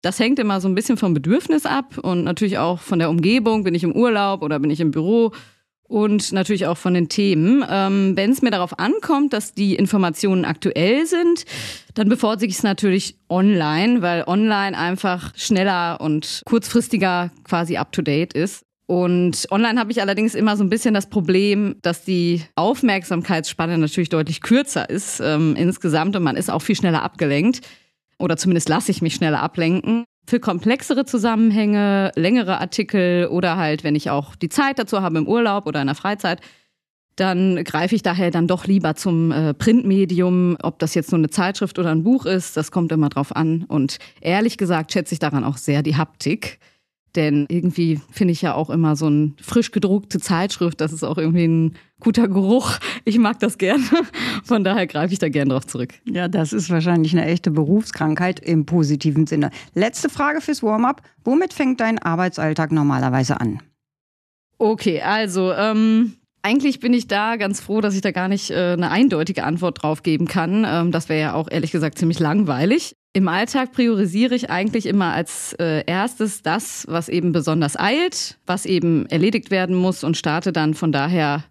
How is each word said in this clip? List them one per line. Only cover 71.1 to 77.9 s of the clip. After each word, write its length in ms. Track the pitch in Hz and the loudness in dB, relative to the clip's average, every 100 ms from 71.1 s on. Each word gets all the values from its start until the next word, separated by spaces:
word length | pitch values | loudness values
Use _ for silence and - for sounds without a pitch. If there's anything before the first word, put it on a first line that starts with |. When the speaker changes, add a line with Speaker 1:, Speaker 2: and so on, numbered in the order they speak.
| 156 | -2
Speaker 1:
ja 140 | 151 | 0
auch 160 | 160 156 | -4 -4
ehrlich 200 | 165 160 | -4 -2
gesagt 260 | 165 156 - | -2 -4 -2
ziemlich 220 | 165 160 | -2 0
langweilig. 760 | 156 196 180 131 175 330 - - _ | 0 2 0 0 2 0 -2 -18 _
Im 160 | 196 185 | 0 0
Alltag 440 | 180 226 277 254 | 0 -2 -2 -2
priorisiere 640 | 254 233 208 196 196 247 247 | 0 2 2 0 2 0 0
ich 160 | 247 | -2
eigentlich 340 | 175 208 226 196 | -2 -2 -2 0
immer 260 | 202 180 | 0 2
als, 400 | - 170 - - - | -2 -4 -8 -12 -4
äh, 240 | 165 156 - | -2 -2 -2
erstes 560 | 185 226 - 220 - | -2 -2 -4 -6 -4
das, 420 | 156 190 - - - | -4 -4 -4 -12 -6
was 220 | 165 - | -6 -2
eben 220 | 175 175 | -2 0
besonders 460 | 160 147 151 143 - | 0 0 0 0 0
eilt, 600 | 196 | 0